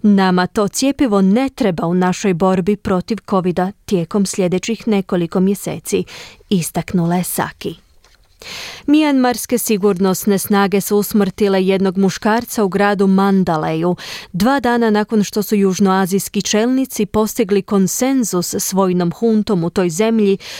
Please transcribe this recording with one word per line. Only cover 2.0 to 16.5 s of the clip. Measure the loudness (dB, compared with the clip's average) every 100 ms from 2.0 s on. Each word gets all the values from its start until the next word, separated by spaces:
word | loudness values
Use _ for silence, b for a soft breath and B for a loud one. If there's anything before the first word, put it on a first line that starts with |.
| 0 0 -2
borbi | 0 2 2 0 -2
protiv | -2 -4 -2 -8 -2
kovida | -2 0 -2 -4 -6 -4
tijekom | -2 -2 -2 -2
sljedećih | 0 0 0 -2 -4 0
nekoliko | -2 0 -2 -2 0
mjeseci, | 0 0 -6 -10 -4 -4 -4 B B B _
istaknula | -2 -2 -6 -2 -2 0 -2
je |
Psaki. | -2 -4 -6 -6 -12 -12 _ _ _ _ _ _ B B B B B
Mijanmarske | 4 4 2 2 0 -2 -2
sigurnosne | 0 2 2 2 0 0 0 0
snage | 2 2 2 0
su | 0 0
usmrtile | 0 0 0 0 0 2
jednog | 2 2 0 2
muškarca | 0 0 0 0 -2 -2
u | -2
gradu | 2 0 2 2
Mandaleju, | 4 4 2 2 0 -2 -2 -2 -2 B B B
dva | -2 0 2
dana | 0 2 2
nakon | 2 0 0
što | 0 -2
su | -2 2
južnoazijski | 2 2 2 2 0 -2 -2 -6
čelnici | -2